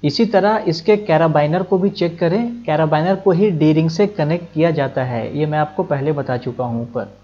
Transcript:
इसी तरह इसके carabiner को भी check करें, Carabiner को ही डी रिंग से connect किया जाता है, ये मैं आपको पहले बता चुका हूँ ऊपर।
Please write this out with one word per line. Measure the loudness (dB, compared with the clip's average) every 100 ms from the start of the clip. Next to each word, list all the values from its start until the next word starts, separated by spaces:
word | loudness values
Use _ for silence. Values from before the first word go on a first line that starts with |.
इसी | -2 0 2
तरह | 4 2 0 -2
इसके | -4 2 2
carabiner | 4 2 4 2 2 0
को | 0 0
भी | 0
check | 0 -4 0
करें, | 0 0 -2 -6
Carabiner | -2 0 2 2 2 0
को | 2
ही | 2 2
डी | 4 4
रिंग | 4 2
से | 0 -2
connect | 0 -2 -2 -4
किया | 0 0
जाता | 2 -2 -2
है, | -4 -4 -4 -4
ये | -2
मैं | 0
आपको | -2 -2 -4
पहले | -2 -2
बता | -2 -2 -4
चुका | -4 -6 -4
हूँ | -4
ऊपर। | -6 -8 -10 -12